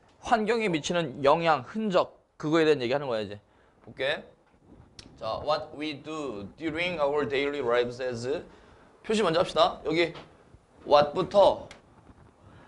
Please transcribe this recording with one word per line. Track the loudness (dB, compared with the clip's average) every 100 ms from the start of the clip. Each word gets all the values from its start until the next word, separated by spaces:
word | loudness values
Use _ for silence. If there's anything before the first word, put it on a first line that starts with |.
| _ _
환경에 | 0 2 2 0 0
미치는 | -2 -2 -2 -4 0
영향, | 4 4 4 0 -2
흔적, | -6 0 0 0 -6 _ -8
그거에 | 0 4 4
대한 | 4
얘기하는 | 2 -2 -2
거야, | -4
이제. | -4 -10 _ _ _ _
볼게. | -16 -6 -4 -4 -10 _ _ _ _ -20 -20 -20 -20 -12
자, | -8 -6
what | -2 -2 -4 -10
we | -10 -10
do | -10 -10 -8 -10 -12 -10
during | -6 -4 -4 -2
our | 0 0 0
daily | 0 -2 -2 0
lives | 0 0 -4
as. | -6 -6 -4 -6 -8 -20 -20 -20 -20 _
표시 | -4 0
먼저 | 2 2
합시다. | 2 2 2 0 -4
여기 | 0 0 -4 -20 -20 _ -20 _ -10 4
what부터 | 4 4 0 2 6 6 4 -6 -20 _ -20 -20 -20 -20 _ -20 -20